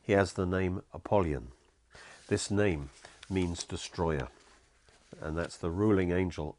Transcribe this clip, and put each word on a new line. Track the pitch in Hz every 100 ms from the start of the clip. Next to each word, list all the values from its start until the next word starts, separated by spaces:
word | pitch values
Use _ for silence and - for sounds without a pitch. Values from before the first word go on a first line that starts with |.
he | -
has | 98 95
the | - 90
name | 92 92 95 -
Apollyon." | 76 - 104 82 67 64 - _ _ _ - - - -
This | 104 -
name | 104 104 78 69 - - - -
means | 95 87 85
destroyer, | - 90 - - 82 73 62 - - - _ _ _ - _ -
and | 78 80
that's | 82 -
the | 90
ruling | 87 107 95 90
angel | 90 92 80 78